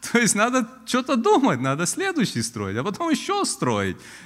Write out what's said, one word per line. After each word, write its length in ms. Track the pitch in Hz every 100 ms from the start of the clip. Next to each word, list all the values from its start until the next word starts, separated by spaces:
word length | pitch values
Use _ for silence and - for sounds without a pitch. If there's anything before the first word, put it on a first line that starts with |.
| -
То 80 | 233
есть 160 | 226 202
надо 320 | 233 254 233 - -
что-то 320 | 247 262 262
думать, 420 | 381 403 254 123
надо 260 | 135 143 175
следующий 580 | - 381 339 - 123
строить, 340 | 110 107 98 104
а 60 |
потом 260 | 175 196 339
еще 360 | 302 - 403 -
строить, 520 | - 135 107 98 87 - -